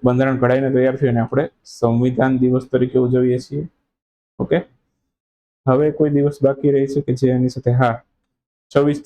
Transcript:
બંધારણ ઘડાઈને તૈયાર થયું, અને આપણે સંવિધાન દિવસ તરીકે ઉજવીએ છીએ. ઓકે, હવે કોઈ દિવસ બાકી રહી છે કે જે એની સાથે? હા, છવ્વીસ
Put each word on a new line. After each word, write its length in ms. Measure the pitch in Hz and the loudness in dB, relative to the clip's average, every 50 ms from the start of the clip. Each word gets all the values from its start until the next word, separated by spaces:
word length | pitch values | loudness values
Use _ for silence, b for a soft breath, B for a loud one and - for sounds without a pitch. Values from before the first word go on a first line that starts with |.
| 127 | -2
બંધારણ 320 | 123 123 127 135 135 131 | 0 2 2 0 0 0
ઘડાઈને 340 | 117 120 123 127 135 135 131 | 0 0 0 0 0 0 0
તૈયાર 260 | 135 127 127 131 127 | 0 2 0 0 0
થયું, 160 | - 143 123 | 0 -2 0
અને 80 | 117 117 | 0 0
આપણે 280 | 113 - - 135 160 - - _ _ | -2 0 -2 -2 -2 -4 -8 _ _
સંવિધાન 720 | - - - 120 117 117 117 123 127 123 120 131 131 131 127 | -20 -6 -4 -2 0 2 2 0 0 0 0 0 0 0 2
દિવસ 300 | 127 127 127 127 127 - | 2 2 0 0 -2 -2
તરીકે 260 | 131 127 127 123 - 127 | -2 -2 -2 0 0 0
ઉજવીએ 400 | 127 123 127 123 127 123 123 127 | 0 2 0 0 2 0 -2 -2
છીએ. 300 | - - 143 147 165 - - _ _ _ _ _ _ _ _ _ _ _ _ - | -6 -8 -10 -10 -10 -10 -16 _ _ _ _ _ _ _ _ _ _ _ _ -10
ઓકે, 240 | - - 160 180 - - _ _ _ _ _ _ _ _ _ _ _ _ _ _ _ _ _ _ _ 131 | -4 -2 -2 -4 -4 -8 _ _ _ _ _ _ _ _ _ _ _ _ _ _ _ _ _ _ _ 0
હવે 220 | 127 139 151 151 | 2 2 2 0
કોઈ 200 | 147 - 151 147 | 0 0 0 0
દિવસ 280 | 143 143 143 143 143 - | 2 2 0 0 0 0
બાકી 280 | 135 135 139 135 - 143 | 0 0 0 0 0 2
રહી 160 | 139 135 139 | 2 2 0
છે 140 | 135 139 147 | 0 -2 -4
કે 120 | 143 - | -4 -4
જે 160 | 127 127 135 127 | -2 0 0 0
એની 200 | 127 127 127 127 | 2 0 0 -2
સાથે? 220 | - - - 123 | -4 -2 -2 0
હા, 320 | 123 127 131 117 113 117 - _ _ _ _ _ _ _ _ _ _ _ _ _ - | 2 2 2 0 0 -4 -10 _ _ _ _ _ _ _ _ _ _ _ _ _ 0
છવ્વીસ 260 | 143 143 147 147 147 - | 2 2 2 0 -2 0